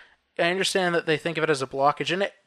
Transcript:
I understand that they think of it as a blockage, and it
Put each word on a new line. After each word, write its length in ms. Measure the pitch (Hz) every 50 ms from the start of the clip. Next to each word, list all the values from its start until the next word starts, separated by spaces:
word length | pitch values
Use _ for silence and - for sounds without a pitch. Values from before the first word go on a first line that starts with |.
| - - _ _ _ _ _ -
I 100 | 170 170
understand 460 | 180 190 190 - - 196 185 175 175
that 100 | 170 156
they 120 | - 160 147
think 200 | - 170 165 160
of 60 | 156
it 60 | 156
as 120 | 156 131
a 60 | 135 131
blockage, 440 | - 139 135 143 147 - 147 135
and 120 | 165 185 202
it 100 | 190 - _ _